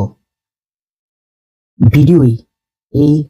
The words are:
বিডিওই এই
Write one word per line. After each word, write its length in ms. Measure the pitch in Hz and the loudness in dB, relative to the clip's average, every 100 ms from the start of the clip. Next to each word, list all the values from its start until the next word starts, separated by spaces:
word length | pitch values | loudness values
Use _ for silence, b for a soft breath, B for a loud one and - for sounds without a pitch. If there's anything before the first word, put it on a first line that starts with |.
| 104 _ _ _ _ _ _ _ _ _ _ _ _ _ _ _ _ - | -8 _ _ _ _ _ _ _ _ _ _ _ _ _ _ _ _ -2
বিডিওই 540 | - 143 143 175 127 117 _ _ _ _ _ | 0 2 2 2 0 -4 _ _ _ _ _
এই 200 | - 147 151 | -4 -2 -2